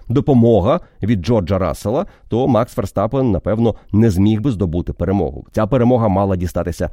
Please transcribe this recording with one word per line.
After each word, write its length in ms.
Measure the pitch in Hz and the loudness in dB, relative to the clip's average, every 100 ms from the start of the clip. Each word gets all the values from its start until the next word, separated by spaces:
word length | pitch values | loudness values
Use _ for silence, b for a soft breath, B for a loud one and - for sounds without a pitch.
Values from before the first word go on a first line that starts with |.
| - | -4
допомога 720 | 131 139 127 117 110 95 170 b b | -2 2 4 6 4 2 0 b b
від 180 | 101 113 | -4 -2
Джорджа 360 | 85 117 85 95 | 0 -2 0 -2
Рассела, 480 | 90 67 101 135 202 b - | -2 -4 -4 -4 -6 b -6
то 200 | 110 131 | -2 0
Макс 260 | 110 123 | 0 0
Ферстапен, 580 | - 101 - 107 135 131 | -4 -6 -2 -2 0 0
напевно, 440 | 85 - 107 117 b b | -2 -2 0 0 b b
не 180 | 101 113 | 2 2
зміг 320 | 87 101 110 | 4 2 2
би 100 | 131 | -2
здобути 420 | 98 92 85 80 | -2 -2 -4 -6
перемогу. 520 | - 87 98 76 65 - | -4 -2 -2 -2 -6 -8
Ця 160 | - 107 | -4 0
перемога 400 | 131 117 127 113 | 2 2 2 2
мала 280 | 95 98 92 | 0 0 -2
дістатися 540 | 90 87 87 - 85 | -4 -4 -6 -6 -8